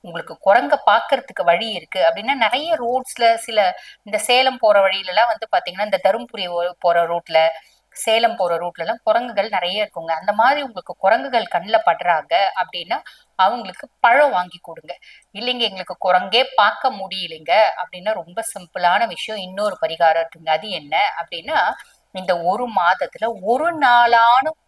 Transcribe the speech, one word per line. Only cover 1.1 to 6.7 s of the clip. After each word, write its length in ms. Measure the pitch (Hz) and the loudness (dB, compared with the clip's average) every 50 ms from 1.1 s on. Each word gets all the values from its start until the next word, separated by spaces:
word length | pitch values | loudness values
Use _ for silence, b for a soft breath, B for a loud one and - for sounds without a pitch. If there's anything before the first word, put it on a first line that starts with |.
| - 262 254 - 196 - 185 | -4 -4 -4 -8 -8 -4 0
வழி 260 | 170 170 180 220 226 | 0 2 0 0 -6
இருக்கு 300 | 214 180 - _ - 190 180 165 | -8 -10 -12 _ -4 0 2 2
அப்படின்னா, 260 | 165 190 208 233 277 | 0 0 -4 -6 -2
நிறைய 420 | 269 233 208 240 269 302 330 339 | 0 0 0 0 -2 -2 -2 -4
ரோட்ஸ்ல, 580 | 285 247 233 247 262 247 - - - 240 226 233 | -4 -2 -2 -4 -4 -4 -6 -6 0 2 2 2
சில 440 | 226 - - 226 214 202 180 185 B B B B B _ | 2 -2 -4 0 2 2 2 0 B B B B B _
இந்த 160 | 208 202 208 | -6 -6 -6
சேலம் 400 | 208 - 247 247 262 262 254 247 | 0 2 2 4 4 2 0 0
போற 220 | - 220 208 202 | 2 4 6 6
வழியில 280 | 196 190 185 196 190 - | 6 4 2 -2 -6 -2
எல்லாம் 200 | 180 190 226 240 | 2 2 2 2
வந்து 180 | 220 - - 214 | 0 -4 -4 -2
பாத்தீங்கன்னா, 340 | - 185 180 - 175 185 208 | -2 -2 -2 -2 -6 -6 -4
இந்த 160 | 214 196 185 - | -2 -2 0 2
தருமபுரி 440 | 190 202 233 240 233 - 214 190 | 2 2 2 -2 -8 -10 -8 -8
ஓ-, 280 | 180 175 175 175 180 | -4 -4 -2 -4 -4